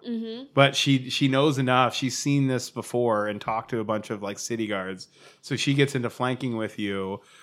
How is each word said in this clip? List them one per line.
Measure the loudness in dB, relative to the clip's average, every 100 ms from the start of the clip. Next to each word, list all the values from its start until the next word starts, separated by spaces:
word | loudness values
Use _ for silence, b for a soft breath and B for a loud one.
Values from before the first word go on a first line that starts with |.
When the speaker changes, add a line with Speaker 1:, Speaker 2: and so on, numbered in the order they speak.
| -8
Speaker 1:
Mm-hmm. | -8 -6 -10 -2
Speaker 2:
But | 4 6 4
she, | 2 2 0
she | 0 2
knows | 4 4 2
enough. | 4 4 4 2
She's | -4 -2
seen | 0 2 2
this | 0 -4
before | -10 -4 0 2 2 0
and | -4
talked | -4 -4 -4
to | -4
a |
bunch | -2 -4 -4
of, | -8
like, | -8 -8
city | -6 -4 -2
guards. | -4 -6 -10 -14 B B B
So | -6 -4
she | 2
gets | 4 4 2
into | -4
flanking | -2 -2 -2 -2 -2
with | -4 -4
you, | -4 -4 -4 -8 B B